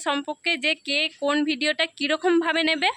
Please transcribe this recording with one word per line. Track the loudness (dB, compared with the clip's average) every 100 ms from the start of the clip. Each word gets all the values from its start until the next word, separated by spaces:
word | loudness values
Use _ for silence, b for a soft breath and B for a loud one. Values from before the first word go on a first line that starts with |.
| 0
সম্পর্কে | -2 -4 -6 -2 0
যে | 0 -2 -2
কে | -2 -2 -2
কোন | 0 0 0
ভিডিওটা | 0 -2 0 -4 -2
কীরকমভাবে | -2 0 2 2 2 0
নেবে। | 0 0 -2